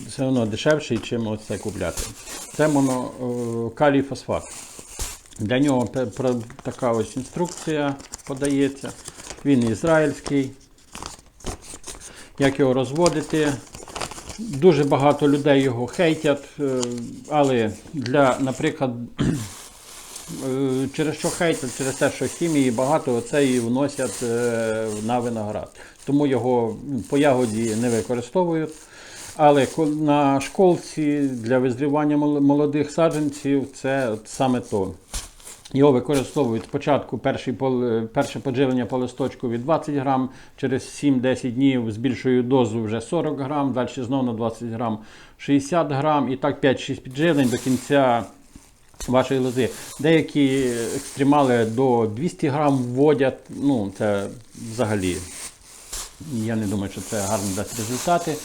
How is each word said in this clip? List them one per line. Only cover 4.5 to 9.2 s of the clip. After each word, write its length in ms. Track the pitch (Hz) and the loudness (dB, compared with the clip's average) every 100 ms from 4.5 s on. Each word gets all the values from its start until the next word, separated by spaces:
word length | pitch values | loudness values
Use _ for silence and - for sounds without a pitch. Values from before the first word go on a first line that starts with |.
| - - - - - - - - - | -14 -18 -20 -18 -12 -12 -12 -18 -10
Для 200 | 104 127 | -2 2
нього 280 | 147 127 120 | 4 2 0
пе-, 200 | 135 123 | -2 -4
про-, 280 | - 127 123 113 - | -2 -2 -2 -4 -10
така 300 | - - 127 | -10 -4 0
ось 240 | 117 110 - | 0 -2 -6
інструкція 760 | 123 - 175 - - 156 143 139 - - - | -8 -4 -6 -4 -4 -2 -2 -4 -10 -16 -10
подається. 680 | 135 143 139 139 139 - - - - | -4 0 2 2 0 -10 -12 -16 -16